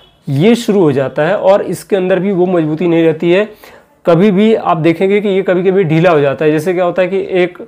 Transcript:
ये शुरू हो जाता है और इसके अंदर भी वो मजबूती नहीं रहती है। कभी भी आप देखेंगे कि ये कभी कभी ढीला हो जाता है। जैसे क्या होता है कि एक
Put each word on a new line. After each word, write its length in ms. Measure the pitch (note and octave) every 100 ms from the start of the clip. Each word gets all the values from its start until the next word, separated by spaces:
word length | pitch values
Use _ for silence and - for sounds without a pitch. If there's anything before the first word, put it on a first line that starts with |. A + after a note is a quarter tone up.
| _ _ -
ये 260 | C#3 G3+ A#3
शुरू 260 | - G3+
हो 100 | D#3
जाता 340 | C3+ C3 C#3+ D#3
है 120 | G3+
और 240 | F#3 G#3
इसके 320 | - E3+ - G3
अंदर 240 | F#3 F#3+
भी 120 | G3
वो 140 | F3+ F3+
मजबूती 400 | F3+ D#3 D#3 F3
नहीं 160 | E3
रहती 280 | E3 D#3 E3+
है। 180 | F3+ G#3+ - - - _ _ -
कभी 240 | E3 G#3+
भी 220 | F#3 A3 A3
आप 220 | E3+ E3
देखेंगे 420 | D#3 E3 F#3+ G#3
कि 80 | G#3
ये 140 | F#3+
कभी 200 | F#3+ F3+
कभी 200 | F#3 F#3+
ढीला 260 | E3+ D#3+ F3
हो 100 | D#3
जाता 260 | C#3+ C3+ D#3
है। 60 |
जैसे 220 | D#3 E3+
क्या 100 | F3+
होता 180 | F3 F3
है 60 | F3+
कि 120 | F#3+ -
एक 240 | F3+ F3+ -